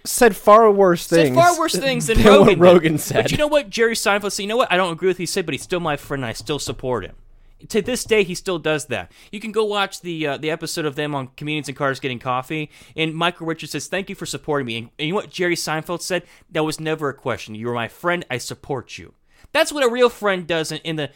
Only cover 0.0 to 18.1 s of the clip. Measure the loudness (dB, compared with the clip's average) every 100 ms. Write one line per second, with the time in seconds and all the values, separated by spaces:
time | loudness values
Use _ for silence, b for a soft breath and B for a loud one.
0 | -6 4 4 4 8 8 8 6 4 4
1 | 2 4 6 6 4 4 0 0 0 -2
2 | 0 6 8 8 8 8 8 8 6 0
3 | 0 -2 0 0 2 0 -2 -2 0 0
4 | 0 0 -2 -6 -2 0 2 2 0 0
5 | -2 0 -4 -4 -4 -6 -4 -4 -2 -4
6 | -6 -6 -6 -8 -6 -6 -6 -8 -4 -4
7 | -6 -14 -20 -20 _ _ -6 -4 -2 -4
8 | -2 -2 -2 -6 -6 -6 -4 -4 -6 -10
9 | -10 b b -14 -6 -4 -2 -2 -6 -8
10 | -10 -6 -6 -4 -6 -6 -6 -6 -6 -4
11 | -6 -6 -8 -10 -8 -8 -8 -4 -4 -4
12 | -6 -6 -6 -6 -6 -8 -8 b b -6
13 | -6 -2 -4 -4 -8 -8 -10 -10 -8 -8
14 | -8 -12 -12 -10 -4 -4 -4 -8 -10 -8
15 | -4 -4 -6 -4 -4 -2 -4 -6 -6 -8
16 | -4 -6 b b _ -4 -4 -4 -4 -4
17 | -4 -6 -8 -8 -10 -10 -6 -6 -6 -6
18 | -4